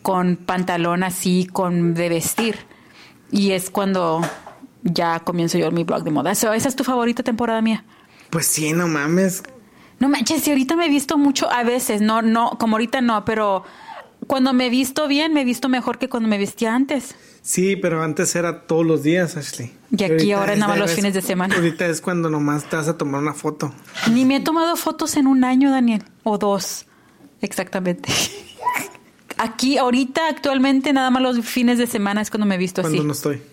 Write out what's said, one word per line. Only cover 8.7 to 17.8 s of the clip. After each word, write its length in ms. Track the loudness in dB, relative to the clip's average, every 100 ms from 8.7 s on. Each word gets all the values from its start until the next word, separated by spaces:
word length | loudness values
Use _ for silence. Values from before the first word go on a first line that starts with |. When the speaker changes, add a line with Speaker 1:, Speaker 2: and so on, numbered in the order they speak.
Speaker 2:
no 140 | 0 0
mames. 560 | 0 2 2 2 -2 -12 -20 -20 -20 -20 -2
Speaker 1:
No 80 | 0
manches, 340 | 0 0 0
si 80 | 0
ahorita 240 | 0 2 0
me 100 | 2
he 40 |
visto 280 | 2 2 2
mucho, 320 | 2 2 0
a 120 | 0
veces, 380 | 0 0 0 0
no, 200 | 2 2
no, 300 | 2 2 0 0
como 160 | 0 2
ahorita 260 | 0 0
no, 240 | 2 0 0
pero 380 | 0 0 0 -4 -20 -18 -18 -20 _ -4
cuando 260 | 0 2
me 140 | 2 2
he 20 |
visto 380 | 0 0 -2 0
bien, 240 | 2 2
me 80 | 2
he 20 | 0
visto 220 | -2 0
mejor 300 | 0 -2 -4
que 100 | -4
cuando 220 | -2 0
me 80 | 0
vestía 360 | -2 -2 0
antes. 420 | 2 2 -2 -4 -18 -20 -16
Speaker 2:
Sí, 340 | -4 0 2
pero 260 | 2